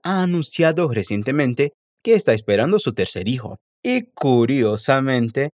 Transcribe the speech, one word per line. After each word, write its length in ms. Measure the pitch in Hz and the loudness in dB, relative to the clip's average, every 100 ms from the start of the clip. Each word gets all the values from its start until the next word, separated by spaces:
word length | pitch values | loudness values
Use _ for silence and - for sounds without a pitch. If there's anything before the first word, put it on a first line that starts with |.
ha 220 | 175 190 | -4 0
anunciado 640 | 180 175 151 - 160 160 165 | 0 0 -2 0 0 2 -2
recientemente 840 | 107 95 104 107 143 131 123 143 - _ _ | -2 -4 -4 -2 0 0 0 -2 -4 _ _
que 140 | - 220 | 0 2
está 180 | - | 4
esperando 460 | 113 107 101 135 202 | 0 2 2 2 0
su 120 | 139 | 0
tercer 360 | 113 92 90 95 | -2 -4 -4 -4
hijo. 320 | 131 113 - _ _ | -4 -8 -16 _ _
Y 220 | 247 254 247 | -4 -4 -4
curiosamente, 1400 | - 139 120 117 139 110 110 - 135 135 127 117 127 147 | -2 2 4 4 2 0 0 0 0 2 0 0 -2 -4